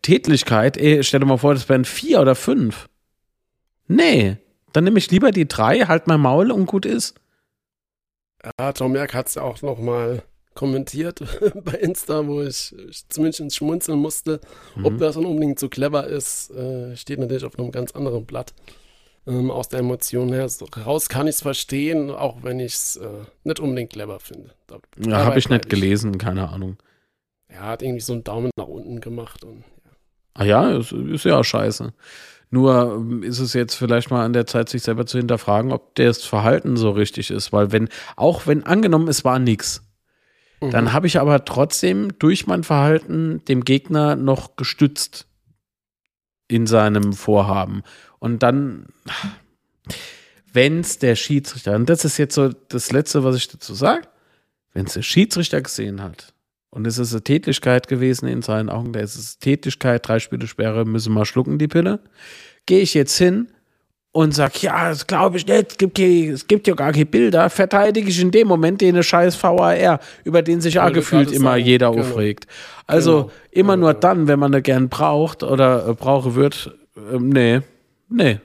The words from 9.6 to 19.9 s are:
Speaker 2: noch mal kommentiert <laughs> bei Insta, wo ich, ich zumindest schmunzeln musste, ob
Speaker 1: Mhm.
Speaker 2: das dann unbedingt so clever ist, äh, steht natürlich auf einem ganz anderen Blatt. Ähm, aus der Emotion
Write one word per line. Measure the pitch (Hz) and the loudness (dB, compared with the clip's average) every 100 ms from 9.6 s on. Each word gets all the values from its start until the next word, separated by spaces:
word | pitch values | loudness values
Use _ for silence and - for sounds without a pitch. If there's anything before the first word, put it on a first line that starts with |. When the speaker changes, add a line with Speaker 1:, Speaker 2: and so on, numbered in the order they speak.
Speaker 2:
noch | 143 117 | -8 -6
mal | 117 120 117 123 - _ _ - | -4 -2 -2 -6 -10 _ _ -6
kommentiert | 139 135 131 135 165 - 139 - | -4 -4 -6 -8 -8 -10 -10 -2
<laughs> | 208 202 | -2 -2
bei | 170 | -10
Insta, | - 180 185 - 156 147 | -4 -4 -4 -6 -4 -4
wo | 143 | -6
ich, | 143 - - - 95 | -6 -8 -12 -16 -20
ich | - _ | -20 _
zumindest | - 156 151 147 - | -4 -2 -4 -10 -6
schmunzeln | 147 170 - 147 | -4 -4 -4 -2
musste, | 151 - - 151 - - - - | -2 -4 -6 -8 -10 -20 -18 -4
ob | 101 | -2
Speaker 1:
Mhm. | 113 | 0
Speaker 2:
das | 156 151 | -2 -2
dann | 175 | -4
unbedingt | 156 151 135 | -2 -2 -4
so | 135 | -8
clever | - 143 147 135 | -4 -2 -2 -4
ist, | 143 - - - | -8 -8 -10 -12
äh, | 127 127 127 123 123 | -12 -10 -10 -12 -16
steht | - 143 | -12 -8
natürlich | 127 135 123 | -6 -6 -8
auf | - | -10
einem | 123 | -10
ganz | 139 127 | -8 -10
anderen | - 139 120 113 | -8 -6 -6 -8
Blatt. | 123 123 - - - _ _ _ _ - | -12 -14 -18 -20 -20 _ _ _ _ -8
Ähm, | 123 131 | -4 -4
aus | 123 120 | -4 -8
der | 127 | -4
Emotion | 123 | -4